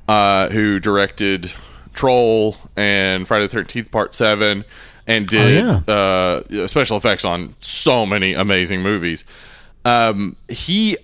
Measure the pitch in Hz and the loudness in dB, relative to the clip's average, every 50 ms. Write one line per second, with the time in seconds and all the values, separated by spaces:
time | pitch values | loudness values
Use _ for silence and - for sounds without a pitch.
0 | - - 107 104 101 101 98 95 95 - 101 110 107 104 101 95 82 104 101 101 | -2 0 2 4 4 4 4 2 2 0 0 0 0 0 -2 -2 -2 0 0 2
1 | 98 98 - - 107 98 95 92 85 90 - - - - - - - - - - | 0 0 -2 -2 -2 -2 -2 -2 -4 -8 -14 -14 -18 -20 -20 -20 -20 -16 -8 -2
2 | - 131 127 123 120 113 113 110 107 107 101 - - - - 101 104 101 101 98 | 0 2 2 4 2 2 2 2 2 0 -2 -6 -12 -12 -6 -2 0 0 2 2
3 | 95 95 95 92 92 - 117 104 101 98 - 113 95 - - 120 110 - - 113 | 2 0 0 -2 -2 0 0 0 0 0 -2 -6 -6 -6 -8 -10 -8 -6 -4 -4
4 | 101 - - - 120 107 107 104 107 104 101 98 107 - - - - - - - | -4 -4 -2 0 0 2 2 2 2 0 0 -2 -6 -12 -18 -20 -20 -20 -20 -12
5 | - - 113 110 104 92 110 110 107 - 135 165 233 247 147 92 80 - 107 104 | -4 -2 -2 0 0 0 2 4 4 4 4 4 4 2 2 0 0 0 0 2
6 | 98 95 95 92 92 90 87 - - - - 104 92 95 - 147 131 - 110 101 | 2 2 2 2 0 0 -2 -2 -4 -6 -6 -6 -4 -2 0 0 0 0 -2 0
7 | - 117 101 - - 98 87 90 87 - - - - - - - - 160 131 120 | 0 0 0 0 -2 -4 -4 -4 -6 -10 -14 -14 -10 -8 -6 -2 0 2 2 2
8 | 107 95 101 104 95 95 85 73 95 101 98 92 92 87 98 92 92 101 107 98 | 2 0 0 0 0 0 0 0 0 0 2 0 0 0 -2 -2 -2 -2 -2 -2
9 | 82 87 82 78 - - - - - - - - - - - - - 120 120 120 | -2 -4 -6 -6 -10 -16 -20 -20 -20 -20 -20 -20 -20 -20 -14 -4 0 2 2 4
10 | 117 113 110 98 101 95 - - - - 113 - - - 180 208 220 214 180 - | 2 2 0 -2 -4 -8 -8 -12 -16 -16 -14 -10 -6 -2 -2 0 0 0 -2 0